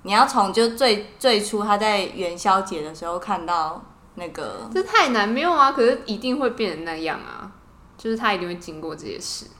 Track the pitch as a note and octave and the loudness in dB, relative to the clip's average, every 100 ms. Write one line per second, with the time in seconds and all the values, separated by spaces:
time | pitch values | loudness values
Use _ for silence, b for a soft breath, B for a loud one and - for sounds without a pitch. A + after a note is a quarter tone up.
0 | F#3 G#3+ - B3 G3 G#3+ A#3 A#3 B3+ G#3 | 2 4 6 4 2 4 2 4 2 2
1 | G#3 - B3+ G#3 G3+ G#3 G#3 G3+ G#3+ G3+ | -2 0 2 2 2 -2 0 2 2 2
2 | F3+ - F3 F3 G#3 F#3+ F#3+ E3 D#3 D#3 | -2 -4 -6 -2 2 2 2 -6 -8 -8
3 | E3+ F3 G#3+ F3+ E3 E3+ D#3 F3+ - - | -6 -6 -4 -4 -2 -2 -2 -6 -14 -20
4 | - F3 E3+ D#3+ A#2 - - F#4 G4 A4 | -20 -12 -12 -8 -8 -8 -4 -4 2 2
5 | D4 A3+ G#3 B3+ E4+ D#4 C4+ C#4 A#3 B3 | 4 2 2 0 2 4 4 6 4 2
6 | - G3+ B3+ C#4 B3 A#3+ G3+ D#3 E3 D#3+ | -4 -6 -4 0 -2 -2 -4 -4 -8 -6
7 | D#3+ - B1 A#1+ G3 - - - - - | -6 -6 -10 -14 -16 -18 -20 -20 -20 -10
8 | A3+ A3+ A#3 F#3+ F3 F3 E3+ D#3 D#3+ D3+ | -6 0 0 0 -4 -8 -10 -10 -10 -10
9 | G2+ - - - - | -10 -10 -10 -12 -14